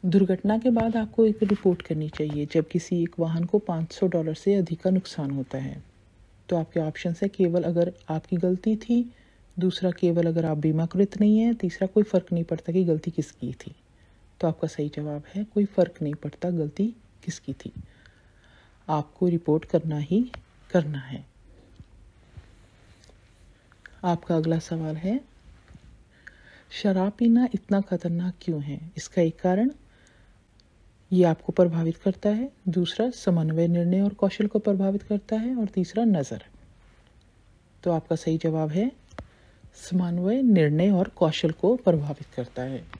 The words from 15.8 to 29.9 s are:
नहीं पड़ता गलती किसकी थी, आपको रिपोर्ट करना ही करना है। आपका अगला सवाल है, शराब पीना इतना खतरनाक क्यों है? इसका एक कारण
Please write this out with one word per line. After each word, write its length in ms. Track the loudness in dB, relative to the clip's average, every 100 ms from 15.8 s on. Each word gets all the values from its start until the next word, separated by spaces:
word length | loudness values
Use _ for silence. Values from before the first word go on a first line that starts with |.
| 0 0
नहीं 120 | -6 -6
पड़ता 340 | -10 -6 -4
गलती 340 | -2 -4 -2 -4 -4 _ _
किसकी 300 | -12 -12 -10 -12
थी, 160 | -12 -16 -20 -20 -20 _ _ _ _ -20 _ _ -4
आपको 400 | -4 -4 -2 0
रिपोर्ट 380 | 0 0 0 2
करना 320 | -2 0 -4
ही 220 | 0 0 0 -6 -20 _ -2
करना 300 | 0 0 -6
है। 240 | -8 -14 -14 _ -20 -20 -20 -20 -20 -20 -20 _ -20 -20 -20 -20 _ _ _ _ -20 -20 _ _ -20 _ _ _ -20 -6 -2
आपका 300 | -2 0 0
अगला 240 | 2 -2
सवाल 340 | -2 -6 -6 -4
है, 220 | -4 -4 -6 -20 -20 -20 _ -20 -20 -20 _ _ -20 -20 -20 -20 _
शराब 380 | -4 0 2 0
पीना 360 | 2 4 6 4
इतना 280 | -2 0 0
खतरनाक 500 | 0 -4 -2 -2 -4 -6
क्यों 200 | -6 -4
है? 160 | -4 -10 -12 -14
इसका 240 | -6 0
एक 180 | 0 2
कारण 320 | 0 2 0 -2 -20